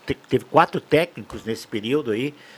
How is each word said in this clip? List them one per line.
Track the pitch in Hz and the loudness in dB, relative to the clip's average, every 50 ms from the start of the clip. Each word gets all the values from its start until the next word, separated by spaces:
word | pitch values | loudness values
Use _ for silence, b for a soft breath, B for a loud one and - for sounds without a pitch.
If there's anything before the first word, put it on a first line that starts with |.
| - | -8
te-, | - 139 - _ - | -8 -8 -8 _ -2
teve | 135 123 - | -2 -2 0
quatro | - - 151 170 - - 165 | 4 4 4 4 4 0 -6
técnicos | - - 147 151 175 170 - 123 101 - - 107 92 | -4 0 2 2 2 0 -6 -14 -16 -14 -14 -10 -8
nesse | 110 113 - - | -6 -8 -8 -8
período | - 110 104 104 117 139 151 139 117 | -8 -8 -6 -2 -2 -2 -2 0 -2
aí, | 104 113 131 147 143 B B B B | -2 -2 -2 -4 -6 B B B B